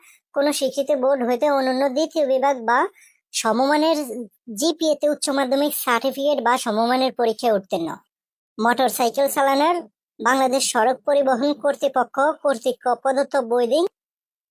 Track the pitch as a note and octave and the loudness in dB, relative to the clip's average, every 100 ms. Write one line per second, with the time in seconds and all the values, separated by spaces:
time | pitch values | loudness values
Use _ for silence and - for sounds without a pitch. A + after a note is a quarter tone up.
0 | _ _ _ - C#4+ C#4+ C4 C4 C#4 D4 | _ _ _ -2 0 0 -2 -2 -2 0
1 | B3+ C#4 A#3+ B3 D4+ C#4+ C4 B3+ C#4 B3+ | 2 0 0 0 2 2 0 0 0 0
2 | D#4 E4 C#4 C4 C4+ C4+ A3+ B3 F4+ _ | -2 0 0 2 2 0 2 2 0 _
3 | - _ _ - A3+ A3 C4+ D4+ D#4 D#4 | -20 _ _ -4 0 2 2 2 2 0
4 | C#4 A3+ A3+ _ - G#3 D4+ D#4+ D#4+ D4 | -2 -8 -12 _ -14 -4 -4 -2 -2 0
5 | D4 D4 - C4+ C4 C#4 D4 D4 - A#3 | 0 -2 -2 -2 0 0 0 -2 0 0
6 | C4+ C4 C#4+ C#4+ A#3 B3+ A#3+ G#3+ A#3 B3+ | 0 -2 -2 0 0 0 0 -2 0 0
7 | C4 B3 A#3+ A3 B3 G3+ G3 F#3 D#3+ - | 0 0 -2 0 0 0 0 -4 -4 -10
8 | _ _ _ _ _ - A3+ A#3+ B3+ - | _ _ _ _ _ -4 0 2 0 0
9 | A#3+ A3 C#4 D4 C#4 C#4 D#4 F4 A3 _ | -2 0 -2 0 2 2 2 0 -6 _
10 | _ - A3 C4 C4 C4 - B3 A3+ B3+ | _ -4 0 2 2 0 0 0 2 0
11 | - C#4+ C4+ B3 C#4+ C#4+ C#4+ C#4 C#4+ C4+ | 0 0 2 0 0 -2 -2 -2 -2 0
12 | A#3+ - C#4+ D#4 C#4+ B3 C4 - B3 A#3+ | -2 0 0 0 -2 -2 -4 -4 -2 -2
13 | C4+ C4+ C#4 C#4+ A#3 B3 A#3+ C#4 F4+ _ | 0 -2 -2 -2 -2 -2 0 0 -2 _
14 | _ _ _ _ _ | _ _ _ _ _